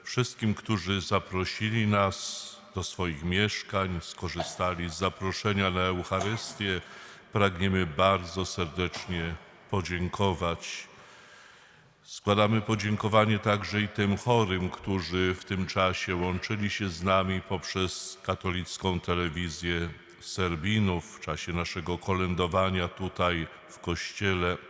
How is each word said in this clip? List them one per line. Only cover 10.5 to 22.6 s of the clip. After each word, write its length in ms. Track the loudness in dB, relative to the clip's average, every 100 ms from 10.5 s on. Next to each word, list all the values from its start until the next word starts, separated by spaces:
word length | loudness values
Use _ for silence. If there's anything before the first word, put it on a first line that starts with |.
| -2 -6 -12 -12 -18 -20 -20 -20 -20 -20 -20 -20 -20 -20 _
Składamy 580 | -16 -6 2 6 6 4
podziękowanie 760 | 2 0 0 0 4 4 6 2
także 420 | 2 0 0 0
i 60 | 0
tym 300 | 2 2 2
chorym, 520 | 4 4 4 0 -2
którzy 680 | -4 -2 -2 0 0 2 0
w 60 | -4
tym 220 | -2 0
czasie 480 | 2 2 2 -2 0
łączyli 540 | 0 -2 -2 -2 -2
się 200 | -2 -4
z 140 | -2
nami 380 | 4 4 4 -2
poprzez 800 | -2 -6 -2 -2 -2 -2 -10 -10
katolicką 760 | -4 -2 0 -2 -4 -2 -2 0
telewizję 880 | 0 0 0 -2 -4 -4 -2 -2 -2 -8 -18 -18
Serbinów 960 | -10 -2 0 0 0 2 2 0 -4 -12
w 40 |
czasie 340 | -6 -6 -4
naszego 440 | -2 -2 -4 -4 -4
kolędowania 880 | 0 0 2 2 2 4